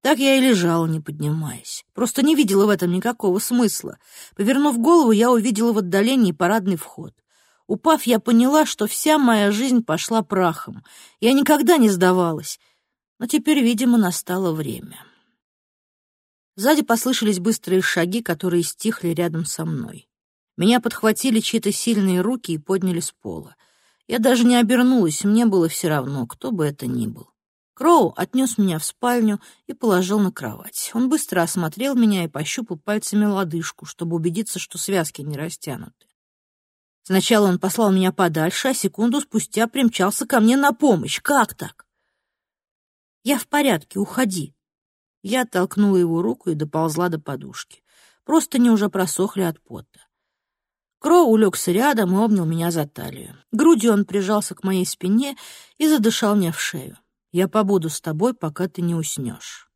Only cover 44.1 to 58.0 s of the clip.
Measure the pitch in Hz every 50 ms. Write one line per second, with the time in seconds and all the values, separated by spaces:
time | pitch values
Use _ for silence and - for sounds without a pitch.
44.1 | - 240 262 208 185 175 143 - _ _ _ _ _ _ _ _ _ _ _ _
45.1 | _ _ _ 196 220 262 254 233 - 185 180 - - 202 208 202 190 180 175 170
46.1 | 165 165 175 170 165 - _ - 160 151 156 147 - 160 160 160 151 165 180 180
47.1 | 165 156 151 - 139 131 143 135 123 - - _ - _ _ _ _ _ _ _
48.1 | _ _ _ - - - - - - 262 247 240 226 208 202 196 - 190 185 -
49.1 | - - 185 214 - 196 185 170 156 _ _ _ 120 - - _ _ _ _ _
50.1 | _ _ _ _ _ _ _ _ _ _ _ _ _ _ _ _ _ _ - 294
51.1 | 339 359 339 247 220 220 220 196 - - - - 175 202 247 294 285 220 208 175
52.1 | 180 196 220 233 214 196 170 160 165 165 170 175 165 165 151 147 _ - 110 -
53.1 | - - - - - - _ _ - 220 294 320 339 233 202 233 214 202 202 -
54.1 | 180 202 190 185 214 208 202 - 185 - - 190 190 185 180 - - _ - 185
55.1 | 202 226 269 285 269 - - - - - - _ _ _ 302 311 311 285 208 226
56.1 | 220 - - 208 208 208 185 165 165 - - - - 147 131 143 - _ _ _
57.1 | _ _ _ _ - 170 190 175 - 214 214 196 202 185 160 160 147 -